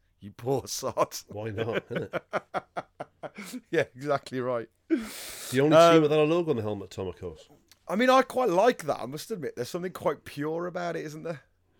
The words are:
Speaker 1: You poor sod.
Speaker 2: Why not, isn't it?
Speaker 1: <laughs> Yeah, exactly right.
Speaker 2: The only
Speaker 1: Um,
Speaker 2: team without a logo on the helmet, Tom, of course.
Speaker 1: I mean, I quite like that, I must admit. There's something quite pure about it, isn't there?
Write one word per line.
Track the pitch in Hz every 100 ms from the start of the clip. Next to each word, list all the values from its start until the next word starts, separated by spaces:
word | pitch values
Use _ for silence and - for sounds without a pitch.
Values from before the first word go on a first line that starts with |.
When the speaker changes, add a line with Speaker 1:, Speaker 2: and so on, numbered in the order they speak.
| _ _
Speaker 1:
You | 101
poor | - 120 135 104
sod. | - 131 120 - - -
Speaker 2:
Why | 101 113
not, | 101 113 196 -
isn't | - 123
it? | 170 -
Speaker 1:
<laughs> | - - - - - - - 156 _ 156 - 190 233 -
Yeah, | 165 -
exactly | 123 143 139 - 131
right. | 127 120 113 _ -
Speaker 2:
The | 302 220 - - - - 127
only | 147 156
Speaker 1:
Um, | 170
Speaker 2:
team | 165
without | 147 156
a |
logo | 151 170 165
on | 123
the |
helmet, | 107 101 95
Tom, | - 95
of | 87
course. | 90 - - _ _ _ -
Speaker 1:
I | 185
mean, | 254
I | 262
quite | 262 254 247
like | 175 233 -
that, | 147 120
I | 113
must | 147 -
admit. | 220 127 -
There's | 120
something | 175 180
quite | - 175 147
pure | - - 143 165 175
about | 170 175 165
it, | 151
isn't | 151
there? | 160 160 - _ _ _